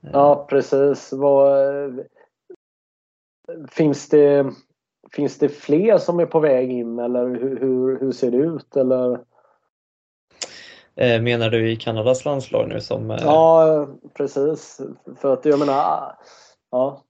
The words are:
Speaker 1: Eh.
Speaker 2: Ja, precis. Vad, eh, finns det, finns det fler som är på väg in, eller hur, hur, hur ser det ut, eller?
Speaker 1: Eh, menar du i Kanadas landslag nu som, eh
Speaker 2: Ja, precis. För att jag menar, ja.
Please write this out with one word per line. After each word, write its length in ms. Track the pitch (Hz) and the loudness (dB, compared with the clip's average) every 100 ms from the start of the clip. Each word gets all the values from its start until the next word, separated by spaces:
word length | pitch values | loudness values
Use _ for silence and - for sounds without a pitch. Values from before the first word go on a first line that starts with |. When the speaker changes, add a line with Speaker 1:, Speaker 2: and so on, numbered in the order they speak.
Speaker 1:
Eh. 60 | - | -4
Speaker 2:
Ja, 320 | 139 143 143 - | 2 4 4 2
precis. 640 | 139 123 139 139 135 - | -2 0 2 2 0 -6
Vad, 640 | 135 143 139 139 139 139 143 143 | -2 2 4 4 4 0 -2 -8
eh, 60 | 127 156 _ _ _ _ 359 _ _ _ _ _ _ _ _ - 165 143 | -10 -16 _ _ _ _ -20 _ _ _ _ _ _ _ _ -18 -16 -16
finns 380 | - 156 143 - | -2 0 0 2
det, 360 | 151 143 143 135 - _ _ _ _ _ | 4 6 4 0 -6 _ _ _ _ _
finns 260 | - 143 - | -6 -6 -2
det 100 | 147 | -4
fler 480 | - - 151 214 196 | -4 -2 0 4 2
som 220 | - 170 | 2 -2
är 60 | 170 | 0
på 140 | 165 | 0
väg 320 | 151 131 127 | 2 0 0
in, 280 | 123 117 117 | -4 -6 -6
eller 260 | 120 123 123 | -4 -2 -4
hur, 320 | 123 131 127 | -4 -6 -4
hur, 400 | 135 127 127 131 | -2 -2 -2 -2
hur 120 | 135 | -4
ser 200 | 127 127 | -4 -2
det 60 | 120 | 0
ut, 380 | 156 160 - - | -2 -4 -6 -2
eller? 420 | 127 127 127 123 - _ _ _ _ _ _ _ _ _ _ _ - - - - _ - | 0 0 -2 -4 -10 _ _ _ _ _ _ _ _ _ _ _ -18 -18 -20 -20 _ -2
Speaker 1:
Eh, 260 | 123 117 | 0 2
menar 280 | 117 120 113 | 0 -2 0
du 220 | 113 113 | 0 -2
i 40 | 113 | -4
Kanadas 500 | 117 113 110 127 151 | -6 -4 0 -2 -2
landslag 440 | 139 123 113 117 | -6 -4 -4 -4
nu 120 | - | -6
som, 300 | - 113 110 | -8 -8 -6
eh 60 | 110 | -4
Speaker 2:
Ja, 680 | 120 156 165 165 160 156 143 - - | 2 4 6 6 4 2 -2 -12 -20
precis. 680 | - 139 139 139 151 - - 135 143 - 127 | -8 -6 -2 -2 -4 -10 -18 -16 -16 -20 -6
För 160 | 143 | -2
att 120 | 131 151 | 0 2
jag 140 | 143 | 2
menar, 560 | 147 139 165 151 131 - - - _ _ _ | 2 0 0 -2 -6 -16 -20 -20 _ _ _
ja. 300 | 127 131 139 _ | -4 -4 -6 _